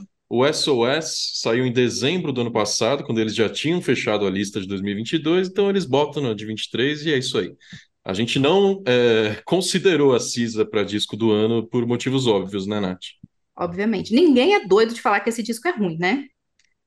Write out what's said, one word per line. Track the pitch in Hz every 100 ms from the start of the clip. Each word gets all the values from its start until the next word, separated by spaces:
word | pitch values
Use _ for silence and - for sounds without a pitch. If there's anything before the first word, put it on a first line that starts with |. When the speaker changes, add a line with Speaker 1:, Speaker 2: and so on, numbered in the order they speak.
| - _ _
Speaker 1:
o | 113
S | 139 156 -
O | 123 120
S, | 151 156 - - -
saiu | - 120 127
em |
dezembro | 120 123 98 131 180 160
do | 120
ano | 117
passado, | 117 101 - 113 143
quando | - 110
eles | 110 107
já | 101
tinham | - 151 175
fechado | 175 123 - 107 98
a |
lista | 95 98 110
de | 92
dois | 98
mil | 101
e | 101
vinte | 113
e | 165
dois, | 156 175 185
então | 185 202
eles | 196 151
botam | 135 147 147
no | 131
de | 104 110
vinte | 107 -
e |
três | - 135 151 156
e |
é | 135
isso | 131 117
aí. | 92 - _ - - _ -
A |
gente | 95 117 139
não, | 139 190 196 190 127
é, | 123 120 110 107 107 -
considerou | 175 180 185 185 151 143
a | 120
cisa | - 123 117 107 107
pra | 107
disco | 95 104 - 104
do | 113
ano | 104 110 117 107
por | 123 117
motivos | 120 131 135 123
óbvios, | 101 95 101 98
né, | 107
Nath? | 95 90 - - - _ _ -
Speaker 2:
Obviamente. | 180 175 214 196 -
Ninguém | 233 349 247 311 415
é | 185
doido | 196 226
de | 233
falar | 233 202
que | 226
esse | 233
disco | 220 226 349
é |
ruim, | 277 185 160
né? | 180 269 285 _ _ _ _ _